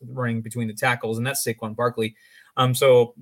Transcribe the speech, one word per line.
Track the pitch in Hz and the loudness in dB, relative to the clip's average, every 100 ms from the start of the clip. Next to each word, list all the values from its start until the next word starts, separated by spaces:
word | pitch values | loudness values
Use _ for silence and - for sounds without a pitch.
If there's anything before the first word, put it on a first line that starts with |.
| 123 | -12
running | 131 120 113 | -6 -4 -4
between | 110 120 113 | -6 -6 -6
the | |
tackles, | 107 127 120 110 113 | -2 -2 0 -2 -4
and | 127 | -4
that's | 127 | -4
Saquon | 120 113 110 | -4 -6 -8
Barkley. | 117 120 117 110 - _ - _ - | -2 -2 -2 -4 -6 _ -20 _ -2
Um, | 127 | 0
so | 127 139 123 117 - | 4 6 6 4 -2